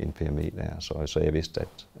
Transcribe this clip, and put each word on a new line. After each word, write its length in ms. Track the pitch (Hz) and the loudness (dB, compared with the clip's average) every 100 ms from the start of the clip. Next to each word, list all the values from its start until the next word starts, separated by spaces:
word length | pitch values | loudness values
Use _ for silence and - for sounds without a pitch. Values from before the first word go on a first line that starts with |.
en 120 | 76 | -4
P 80 | - | -2
M 180 | 78 73 | 0 0
E 120 | 80 | -2
der, 280 | - 78 78 | -2 -4 -4
så, 280 | - 78 73 | -4 -2 0
så 140 | - | 4
jeg 120 | 80 | 4
vidste, 280 | 78 80 - | 4 2 -2
at, 260 | - - - - | -4 -8 -20 -12